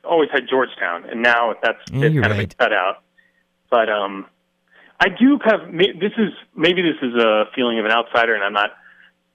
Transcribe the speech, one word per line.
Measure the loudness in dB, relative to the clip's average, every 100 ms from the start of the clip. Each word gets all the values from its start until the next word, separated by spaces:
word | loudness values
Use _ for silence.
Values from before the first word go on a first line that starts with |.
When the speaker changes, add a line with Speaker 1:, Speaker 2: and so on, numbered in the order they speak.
| -2
Speaker 1:
always | 0 2
had | 0 0
Georgetown, | 0 0 -2 -6 -6 -8
and | 0
now | 2 2 2 0
that's | -2 -4 -6
Speaker 2:
Yeah, | 0 2
Speaker 1:
it's |
Speaker 2:
you're | 2
Speaker 1:
kind | 2
Speaker 2:
right. | 0 -4
Speaker 1:
of |
a | -2
cutout. | 0 0 -2 -4 _ _ _ _ _ _ _
But, | 2 2
um, | 0 -4 -8 -14 _ _ _ _ _ _ -2
I | -2
do | 2 2 4
kind | 2 -2
of, | -2
may-, | -2 -2
this | -2 -6 -2
is, | -4 -6 -16 -2
maybe | 0 0
this | -2 -2
is | -4 0
a | 2 2 0
feeling | -2 -2 -2
of | 0
an |
outsider, | 0 0 0 0
and | 0
I'm | -2
not, | -2 -2 -4 -20 _ _ _ _